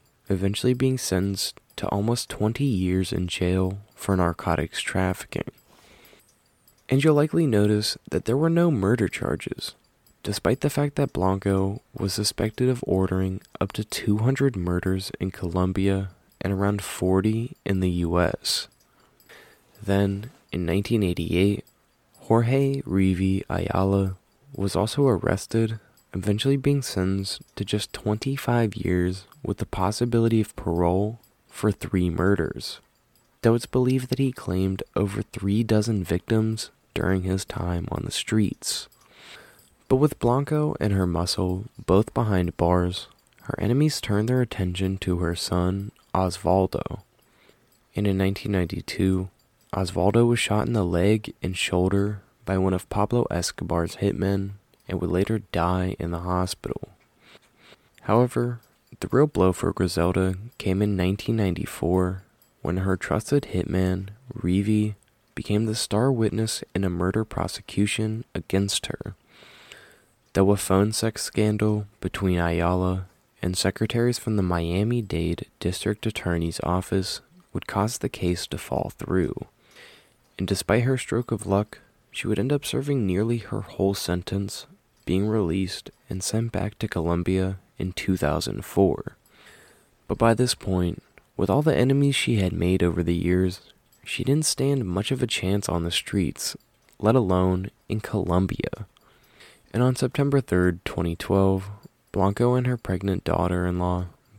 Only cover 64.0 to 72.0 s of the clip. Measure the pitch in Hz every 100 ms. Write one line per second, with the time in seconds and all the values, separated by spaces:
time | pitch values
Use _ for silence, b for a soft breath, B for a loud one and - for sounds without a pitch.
64 | 98 104 - - 90 92 101 107 107 104
65 | _ _ _ - - 104 113 110 - 101
66 | 131 120 110 107 110 - - 98 95 87
67 | 90 110 110 - 87 - - - 104 -
68 | 110 110 - - - 95 101 - - -
69 | - - B B B B B B B B
70 | B B _ 98 98 101 - 95 107 107
71 | 113 - - - 107 107 107 104 104 _